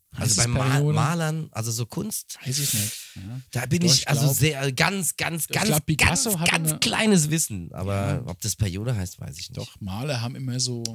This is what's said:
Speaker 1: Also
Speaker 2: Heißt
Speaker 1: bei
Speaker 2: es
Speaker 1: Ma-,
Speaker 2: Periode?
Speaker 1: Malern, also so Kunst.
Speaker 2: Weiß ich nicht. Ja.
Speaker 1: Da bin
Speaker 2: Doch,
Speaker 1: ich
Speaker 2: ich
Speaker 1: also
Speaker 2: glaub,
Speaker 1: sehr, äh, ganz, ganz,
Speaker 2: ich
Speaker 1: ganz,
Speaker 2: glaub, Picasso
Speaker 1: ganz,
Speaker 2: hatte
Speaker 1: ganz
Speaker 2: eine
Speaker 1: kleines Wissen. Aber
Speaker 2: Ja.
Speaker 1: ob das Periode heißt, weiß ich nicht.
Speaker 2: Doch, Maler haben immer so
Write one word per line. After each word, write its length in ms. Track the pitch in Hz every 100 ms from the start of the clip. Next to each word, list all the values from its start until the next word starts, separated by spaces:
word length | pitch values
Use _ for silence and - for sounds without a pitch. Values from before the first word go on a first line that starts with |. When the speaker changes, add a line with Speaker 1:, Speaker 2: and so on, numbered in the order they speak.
| _
Speaker 1:
Also 160 | - 123
Speaker 2:
Heißt 80 | -
Speaker 1:
bei 40 |
Speaker 2:
es 40 | 120
Speaker 1:
Ma-, 200 | 135 131
Speaker 2:
Periode? 240 | 143 147 151
Speaker 1:
Malern, 520 | 151 170 156 160 156
also 200 | - 113
so 140 | 113 113
Kunst. 520 | - 202 - - - -
Speaker 2:
Weiß 120 | 139
ich 140 | 143
nicht. 200 | 107 104 - - 101
Ja. 260 | 95 127 127
Speaker 1:
Da 140 | 120 127
bin 140 | 170
Speaker 2:
Doch, 60 | 170
Speaker 1:
ich 60 | 139
Speaker 2:
ich 80 | -
Speaker 1:
also 120 | 143
Speaker 2:
glaub, 120 | 143 135
Speaker 1:
sehr, 280 | 156 139
äh, 80 | 139
ganz, 420 | 127 175 196 165 -
ganz, 280 | 151 165
Speaker 2:
ich 60 | -
Speaker 1:
ganz, 180 | 175 202
Speaker 2:
glaub, 180 | 151 -
Picasso 440 | 156 - 185 233
Speaker 1:
ganz, 100 | 180
Speaker 2:
hatte 100 | 165
Speaker 1:
ganz 180 | - 156
Speaker 2:
eine 80 | 156
Speaker 1:
kleines 500 | 233 202 220 190 151
Wissen. 420 | 160 - 95 85
Aber 200 | - 95 98 98 92
Speaker 2:
Ja. 80 | -
Speaker 1:
ob 140 | 87
das 140 | 104 -
Periode 380 | 104 92 117 110
heißt, 240 | 90 -
weiß 180 | - -
ich 100 | -
nicht. 80 | 127
Speaker 2:
Doch, 220 | 123 -
Maler 400 | 98 98 143 127
haben 140 | 120 131
immer 240 | 131 123
so 240 | 123 120 117